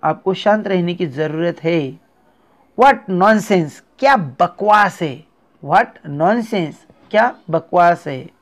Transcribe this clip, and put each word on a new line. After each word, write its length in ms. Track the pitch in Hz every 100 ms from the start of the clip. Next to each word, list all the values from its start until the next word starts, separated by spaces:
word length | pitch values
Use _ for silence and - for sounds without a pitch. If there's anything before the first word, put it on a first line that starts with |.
आपको 300 | 156 156 -
शांत 340 | 185 208 214 202
रहने 260 | 185 175
की 120 | 175 170
ज़रूरत 580 | 131 156 156 170 170
है। 360 | 165 170 135 - _ _ _ _ _ _ _ -
What 180 | 269 269 -
nonsense। 640 | 180 196 220 - 190 156 - _ _
क्या 180 | 269 269
बकवास 880 | 147 120 175 - 208 208 202 -
है। 220 | 160 123 _ _ _ _
What 460 | 143 180 240 - 151
nonsense। 640 | 143 165 233 226 202 156 - _ _ _
क्या 240 | 214 240 269 -
बकवास 560 | 160 - 175 175 170 151
है। 240 | 131 156 _